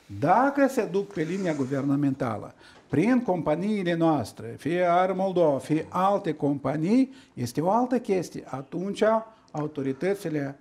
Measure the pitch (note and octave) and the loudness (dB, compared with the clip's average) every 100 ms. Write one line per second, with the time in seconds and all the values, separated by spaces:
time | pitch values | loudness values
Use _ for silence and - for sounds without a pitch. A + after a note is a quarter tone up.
0 | - G2+ F3+ G3+ C4+ C#4 C#4 - F#3+ F#3+ | -14 -2 4 4 4 4 2 2 -2 -2
1 | G3+ F3+ D#3+ F#3+ F#3 D3 B2+ C#3 C#3 C#3+ | -4 -4 -4 -2 -2 -2 -2 -2 0 2
2 | C#3 C3+ B2+ G#2 - - - - - C#3 | 2 0 -2 -4 -8 -16 -20 -20 -4 0
3 | G#3 B3+ - F3+ D#3 D#3 G3+ G#3+ F3 E3+ | 4 2 2 0 0 0 0 -2 0 2
4 | E3 D3+ G#2 - A2 A#2 C#3+ F3 F3+ F3 | 2 2 -2 -8 -12 -8 -4 0 2 4
5 | F#3 F#3 G3 F3 D#3+ C3+ - D#3 D3+ F3+ | 2 0 0 2 2 2 0 -2 -2 0
6 | F#3+ G3+ F#3 D3 C#3+ C#3+ C#3 C3+ E3 B3 | 2 2 0 -2 -2 -2 -2 -2 2 2
7 | C4 - - - A#2+ - E3 A3 B3+ B3+ | 2 -2 -18 -8 -6 -2 0 2 2 0
8 | C4 F#3 D#3 - - C3 C3+ E3+ F#3+ F#3+ | 0 -2 -2 -8 -10 -10 -8 -8 -6 0
9 | A3 A3 A3 - _ D3+ D3 D3 C3+ C3+ | 2 2 -2 -12 _ -8 -6 -4 -4 -2
10 | F#3 G3 E3 D3+ C#3 C#3 | -2 -2 -4 -4 -6 -8